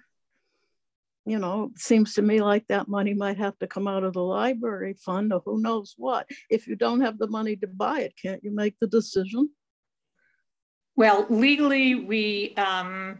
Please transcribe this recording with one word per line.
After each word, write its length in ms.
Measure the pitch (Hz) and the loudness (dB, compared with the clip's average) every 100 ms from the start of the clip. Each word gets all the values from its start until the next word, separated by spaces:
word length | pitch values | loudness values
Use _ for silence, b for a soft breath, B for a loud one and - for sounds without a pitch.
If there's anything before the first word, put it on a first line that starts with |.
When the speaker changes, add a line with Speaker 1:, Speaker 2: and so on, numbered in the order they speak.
| _ _ _ _ _ _ _ _ _ _ _ _ 214 | _ _ _ _ _ _ _ _ _ _ _ _ -4
Speaker 1:
you 140 | 220 | -2
know, 320 | 180 208 208 | -2 -2 -4
it 60 | - | -6
seems 360 | - 226 214 - | 2 4 4 2
to 60 | |
me 200 | 208 214 | 2 4
like 240 | 208 208 - | 4 2 2
that 220 | 202 196 | -2 -2
money 240 | 202 202 | -2 0
might 240 | 202 202 196 | 0 -2 -2
have 200 | 202 - | -4 -6
to 80 | 196 | -8
come 200 | 196 196 | -4 -4
out 160 | 190 | -2
of 80 | 190 | -2
the 80 | 185 | -2
library 720 | 180 196 240 240 233 196 190 196 | -2 0 0 -2 -4 -6 -8 -8
fund 360 | - 185 214 | -6 -2 0
or 80 | - 202 | -2 -2
who 160 | 214 | -2
knows 320 | 220 226 202 - | -2 -2 -6 -8
what. 300 | 254 247 - 285 B | -4 -4 -6 -16 B
If 180 | 226 226 | -8 -6
you 80 | 214 | -2
don't 240 | 233 240 | 0 2
have 160 | 254 220 | 0 -2
the 80 | 220 | -4
money 280 | 220 220 208 | -4 -4 -6
to 100 | 196 | -8
buy 340 | 185 208 302 | -4 -4 -4
it, 140 | - - | -6 -8
can't 220 | 190 190 | -10 -8
you 100 | 208 | -6
make 220 | 208 208 - | -2 -2 -2
the 80 | 220 | 0
decision? 640 | 220 220 196 190 226 294 - _ _ _ _ _ _ _ _ _ _ _ _ _ - | 0 0 -2 -2 0 -2 -4 _ _ _ _ _ _ _ _ _ _ _ _ _ 6
Speaker 2:
Well, 300 | 220 202 208 | 6 6 4
legally, 680 | 220 277 285 294 269 262 247 | 4 4 4 4 4 4 2
we, 600 | 190 220 214 202 214 - | -2 -2 0 -2 -4 -2
um, 640 | 196 185 185 190 190 | 0 -2 -4 -8 -10